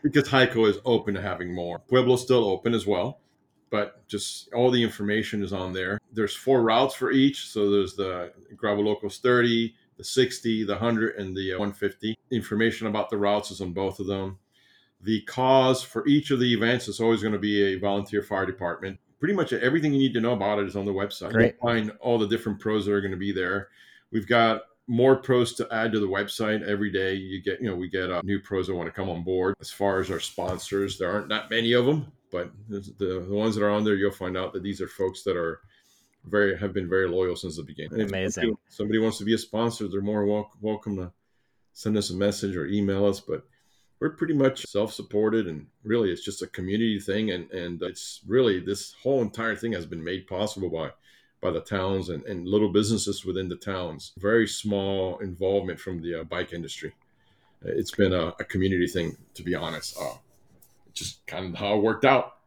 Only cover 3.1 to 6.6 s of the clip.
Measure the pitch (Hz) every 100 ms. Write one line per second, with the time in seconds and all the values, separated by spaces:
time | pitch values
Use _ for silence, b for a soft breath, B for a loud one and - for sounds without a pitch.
3.1 | 139 _ _ _ _ _ 107 104 - _
4.1 | 104 - - - 120 127 123 113 - 104
5.1 | 107 107 107 98 92 92 92 92 104 _
6.1 | 110 104 - - 135